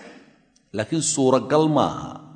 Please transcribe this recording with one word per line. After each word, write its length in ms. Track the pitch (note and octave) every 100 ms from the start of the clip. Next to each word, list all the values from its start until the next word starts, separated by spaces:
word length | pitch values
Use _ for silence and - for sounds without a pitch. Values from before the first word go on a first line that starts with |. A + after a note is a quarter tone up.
| - - - _ _ _ _
Laakiin 280 | G#2 G#2+ E3
suuragal 600 | - - C3 B2+ B2+ D3+ D#3+
maaha, 440 | C#3+ F2+ - - - -